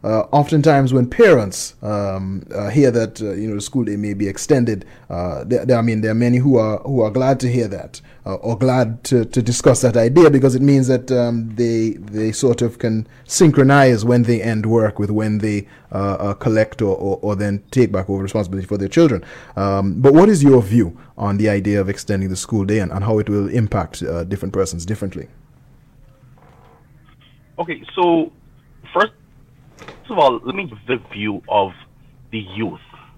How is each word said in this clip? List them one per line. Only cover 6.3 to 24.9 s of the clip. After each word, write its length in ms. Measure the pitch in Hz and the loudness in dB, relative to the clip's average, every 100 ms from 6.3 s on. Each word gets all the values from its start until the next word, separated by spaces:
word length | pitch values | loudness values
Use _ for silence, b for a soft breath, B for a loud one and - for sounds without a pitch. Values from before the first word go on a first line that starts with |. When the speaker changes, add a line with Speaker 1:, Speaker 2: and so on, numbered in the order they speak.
| 123 | 2
Speaker 1:
who 200 | 139 143 | 2 2
are, 220 | 107 107 | 0 -4
who 220 | - 135 | -4 -2
are 80 | 107 | 0
glad 300 | 104 131 135 | 0 0 0
to 100 | 127 | -2
hear 160 | 123 110 | -2 -4
that, 320 | 92 - - b b - | -6 -14 -20 b b -12
uh, 100 | 95 | -8
or 220 | 113 117 | -6 -2
glad 460 | 127 127 110 113 - | 0 2 0 -4 0
to, 180 | 123 | 0
to 180 | 113 - | 2 -2
discuss 400 | 113 120 - 127 | -2 0 2 4
that 140 | 123 113 | 2 2
idea 340 | 120 143 165 | 4 6 6
because 260 | 139 131 123 | 6 2 2
it 60 | |
means 260 | 139 139 127 | 2 4 2
that, 220 | 127 127 | 0 0
um, 440 | 127 120 120 113 107 | -2 0 -2 -6 -2
they, 360 | 120 113 113 | -2 0 -2
they 400 | - 101 107 110 | -4 -10 -6 -4
sort 280 | 107 131 120 | 0 0 0
of 180 | 120 - | -2 -2
can 280 | 117 110 113 b b | -4 -4 -6 b b
synchronize 800 | - 165 143 135 143 135 120 | 4 4 6 6 6 6 4
when 200 | 113 120 | 2 2
they 180 | 117 117 | 2 0
end 240 | 107 110 107 | 0 -2 0
work 340 | 113 110 - | 2 0 -2
with 100 | 104 | -4
when 280 | 104 107 107 | -2 -2 -2
they 300 | 107 104 101 b b | -2 -4 -6 b b
uh, 40 | 95 | -6
uh, 380 | 101 95 101 | -4 -4 -6
collect 480 | 101 - 107 107 - | -4 -2 0 0 -2
or, 140 | 104 95 | -2 -2
or, 220 | 98 95 | -4 -4
or 140 | 101 101 | -4 -4
then 280 | 101 101 - | -4 -4 -4
take 200 | 131 113 | 0 0
back 180 | 98 95 | 0 -4
over 120 | 98 | -4
responsibility 460 | 98 110 92 95 92 | -4 -4 -4 -6 -6
for 100 | 101 | -6
their 100 | 98 | -2
children. 360 | 160 165 101 B B B - | 2 2 2 B B B -4
Um, 460 | 98 98 98 87 | -2 0 -2 2
but 120 | 131 | 6
what 160 | 147 202 | 6 6
is 140 | 196 | 6
your 180 | 143 131 | 6 6
view 360 | 98 117 90 - B - | 4 2 0 -4 B -8
on 200 | 101 101 | -4 0
the 120 | 107 | 0
idea 320 | 101 98 101 | 0 0 0
of 80 | 95 | 0
extending 400 | 98 - 101 95 | -4 -4 -4 -2
the 60 | 92 | -6
school 300 | - 110 98 | -4 -4 0
day 140 | 107 | -2
and, 120 | 92 | -2
and 120 | 98 | -4
how 160 | 101 110 | -2 0
it 100 | 104 | 0
will 200 | 104 101 | -2 -2
impact, 540 | 120 107 104 87 - | -2 -2 -2 -6 -8
uh, 200 | 82 85 | -8 -6
different 300 | 85 98 98 | -6 -6 -6
persons 320 | 95 95 85 | -4 -4 -4
differently? 420 | 85 | -8